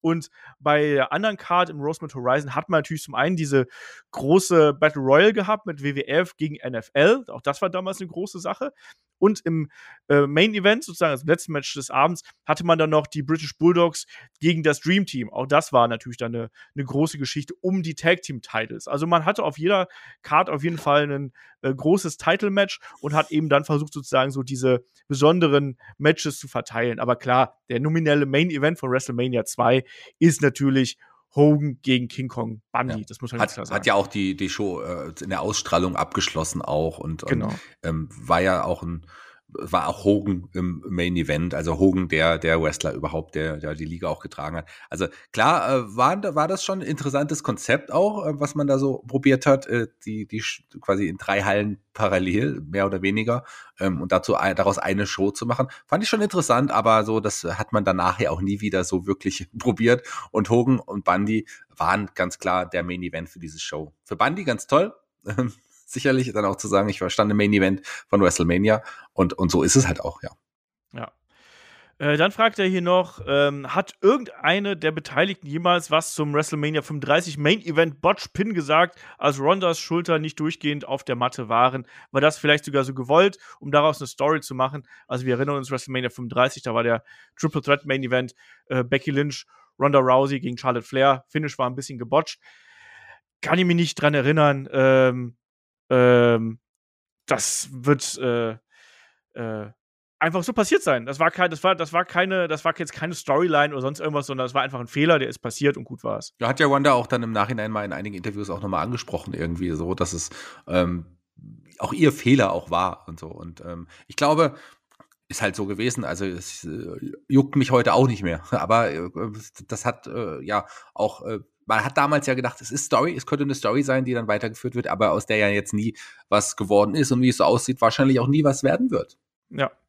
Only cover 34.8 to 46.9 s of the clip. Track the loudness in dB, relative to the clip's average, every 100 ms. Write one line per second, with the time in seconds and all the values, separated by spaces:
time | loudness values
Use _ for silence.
34.8 | -6 -8 -10 -12 -6 -4 -2 -4 0 2
35.8 | 2 0 -4 -2 -2 -2 -4 -6 -4 -2
36.8 | -2 -4 -8 -8 -2 -2 -2 -6 -12 _
37.8 | -6 -6 -8 -14 0 2 4 2 0 -4
38.8 | -6 -10 -12 -20 -20 -20 _ -12 -4 -2
39.8 | -2 0 2 2 2 -4 -4 -6 -4 -6
40.8 | -6 -2 0 0 0 -2 -2 -4 -4 4
41.8 | 4 4 0 2 2 2 2 2 0 -2
42.8 | -6 -4 -6 -6 -6 -6 -6 -6 -8 -8
43.8 | -10 -8 -6 -8 -10 -10 -8 -8 -12 -20
44.8 | -14 -6 -6 -6 -12 0 2 2 2 -2
45.8 | -2 0 2 2 -2 -2 -2 -2 -4 -6
46.8 | -4